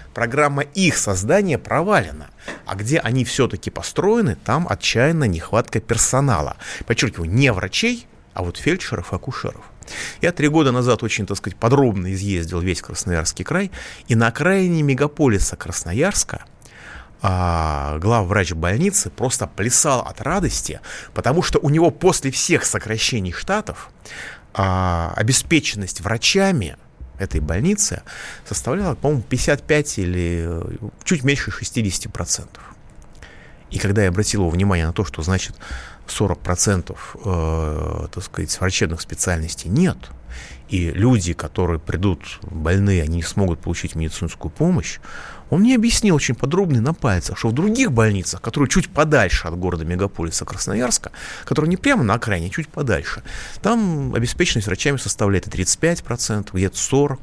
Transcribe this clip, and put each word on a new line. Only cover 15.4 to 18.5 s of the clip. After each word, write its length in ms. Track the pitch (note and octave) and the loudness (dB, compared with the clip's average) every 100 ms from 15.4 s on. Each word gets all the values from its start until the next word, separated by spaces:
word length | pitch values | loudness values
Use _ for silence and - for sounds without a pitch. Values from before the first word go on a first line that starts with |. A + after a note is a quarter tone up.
| - - | 2 -2
Красноярска, 880 | F2 - F2 G2+ F3+ - - - - - - - - - - - | -8 -6 -4 0 0 0 -4 -8 -12 -20 -20 -20 -20 -20 -20 -4
а, 760 | G2 F2+ F2+ E2+ D#2+ D2 C#2+ D#2 | -2 2 2 0 0 -2 -4 -2
главврач 540 | F#2+ A#2 F2+ G#2 E2+ | 2 2 2 0 0